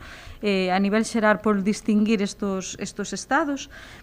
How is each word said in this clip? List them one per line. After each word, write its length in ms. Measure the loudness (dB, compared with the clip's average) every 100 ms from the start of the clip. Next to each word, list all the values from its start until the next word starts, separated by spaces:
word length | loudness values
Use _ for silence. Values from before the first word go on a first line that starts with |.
| -6 -14 -18 -6
eh, 240 | 0 0 2
a 80 | 2
nivel 320 | 2 2 2
xeral, 320 | 2 4 4
por 240 | 2 2
distinguir 560 | 2 0 2 2 4 2
estos, 560 | 0 -2 -4 -4 -6 -8
estos 320 | -8 -8 -8 -8
estados, 560 | -2 0 0 -2 -8 -16 -18 -16